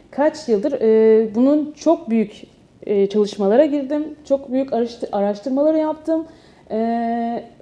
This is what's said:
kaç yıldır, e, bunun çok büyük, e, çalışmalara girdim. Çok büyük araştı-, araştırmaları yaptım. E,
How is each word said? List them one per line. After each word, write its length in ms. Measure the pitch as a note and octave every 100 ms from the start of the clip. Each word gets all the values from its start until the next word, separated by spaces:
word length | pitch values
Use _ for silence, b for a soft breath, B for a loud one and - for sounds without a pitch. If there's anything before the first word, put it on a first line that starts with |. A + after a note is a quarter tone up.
| B
kaç 380 | - D4+ D4+ -
yıldır, 240 | G#3 C#4+ C#4
e, 540 | A3 A3 A3 A3 A3+
bunun 380 | G#3 C4 D4+ C#4
çok 380 | - D4+ E4 A3
büyük, 320 | A3+ G#3+ - - _ _ _ -
e, 200 | G#3 G3
çalışmalara 580 | G#3 G3+ G#3+ G3 A3+ D4+
girdim. 380 | C#4+ C4 D4 D#4 D4+
Çok 280 | - C#4 B3+
büyük 200 | B3+ C4+
araştı-, 360 | A#3+ A#3 - -
araştırmaları 640 | G3+ G3+ G3+ C#4 C4 D4+ D#4
yaptım. 460 | D#4 D#4 D#4+ D#4+ E4 B B B B
E, 80 | A3 A3+ A#3 A#3 A#3 A#3 A#3+ A#3 -